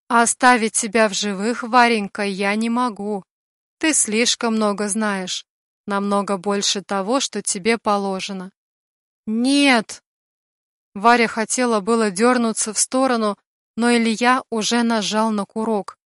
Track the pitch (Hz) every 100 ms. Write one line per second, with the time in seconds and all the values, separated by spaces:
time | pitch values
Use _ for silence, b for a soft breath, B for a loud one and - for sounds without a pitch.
0 | _ 233 233 - 254 247 220 - 226 226
1 | 220 190 208 190 214 233 233 247 240 226
2 | 196 - 202 190 196 214 233 233 247 196
3 | 202 202 - _ _ _ _ _ 320 294
4 | - 214 240 - 233 220 214 196 208 208
5 | 214 196 180 - - _ _ _ - 202
6 | 202 202 196 196 202 202 196 202 - 196
7 | 190 262 - 208 - 202 196 233 220 202
8 | 196 190 180 190 185 - _ _ _ _
9 | _ _ - 226 247 285 285 240 - -
10 | _ _ _ _ _ _ _ _ _ 202
11 | 220 240 226 - 220 - 247 220 190 233
12 | 220 180 240 247 233 214 220 202 - 262
13 | 269 233 214 196 _ _ _ - 240 240
14 | 226 214 240 254 - 226 202 240 233 226
15 | 180 214 226 208 196 220 220 208 185 -